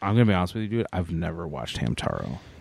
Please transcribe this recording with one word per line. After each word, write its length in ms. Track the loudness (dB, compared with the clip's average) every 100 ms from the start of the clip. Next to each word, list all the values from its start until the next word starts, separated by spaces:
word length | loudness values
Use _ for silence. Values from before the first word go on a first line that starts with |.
I'm 120 | 2
gonna 100 | 6 6
be 60 |
honest 220 | 6 2
with 100 | -2
you, 40 | -4
dude. 180 | -2 -2
I've 180 | -2 -2
never 360 | -2 -2 -4 -8
watched 320 | -8 -6 -4
Hamtaro. 600 | -2 -2 -2 -4 -6 -8 -12 -20